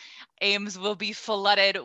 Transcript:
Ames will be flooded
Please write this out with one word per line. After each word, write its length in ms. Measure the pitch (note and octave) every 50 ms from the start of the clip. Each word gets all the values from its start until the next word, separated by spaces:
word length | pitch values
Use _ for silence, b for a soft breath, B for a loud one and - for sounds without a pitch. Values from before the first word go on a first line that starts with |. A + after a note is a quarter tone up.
| B B B B B B _ _
Ames 360 | F#3+ G3+ G3+ G3+ G3+ G#3 F3+
will 180 | F#3 F#3+ G#3+ G#3
be 180 | E3 A3 G#3 G#3+
flooded 640 | - - A3+ G#3+ G3 G3 G3+ G#3 G3+ G3 G3 F#3+ F#3